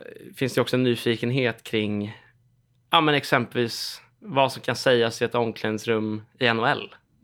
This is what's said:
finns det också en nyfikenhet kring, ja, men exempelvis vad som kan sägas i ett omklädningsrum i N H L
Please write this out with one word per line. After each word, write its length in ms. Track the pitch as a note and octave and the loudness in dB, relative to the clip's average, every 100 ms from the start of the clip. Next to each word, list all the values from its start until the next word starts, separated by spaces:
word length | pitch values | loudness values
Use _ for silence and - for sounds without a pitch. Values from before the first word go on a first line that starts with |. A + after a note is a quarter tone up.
| - - - - | -16 -18 -18 -4
finns 180 | C3 | 0
det 60 | C3 | 0
också 160 | A#2+ B2+ | 2 2
en 60 | |
nyfikenhet 800 | B2+ A#2 A#2+ A2+ A#2+ C3+ B2 A2+ | 2 0 0 0 0 0 0 -2
kring, 540 | - A2+ G#2+ G#2 G#2 - - _ _ _ _ _ _ | -4 -2 -2 -2 -6 -10 -20 _ _ _ _ _ _
ja, 100 | E3+ | 2
men 140 | D3+ | 4
exempelvis 880 | D3 - C#3 A2+ B2 A#2 - - - _ _ | 0 2 0 0 -2 -2 -4 -10 -12 _ _
vad 320 | G#3+ C#3 C3+ | -4 0 0
som 100 | B2 | 0
kan 140 | - B2 | -6 0
sägas 460 | C3+ A#2+ A#2 A2+ | 4 4 2 0
i 20 | |
ett 100 | A#2 | -2
omklädningsrum 880 | A#2+ A#2 A2 A2 A2 A#2 A2 A2 G#2+ A2 _ | 0 -2 -2 -4 -2 0 -2 -2 -6 -10 _
i 80 | B2 | 0
N 120 | A2+ | 2
H 80 | B2 | 0
L 280 | C3 G2+ - _ _ | -2 -6 -18 _ _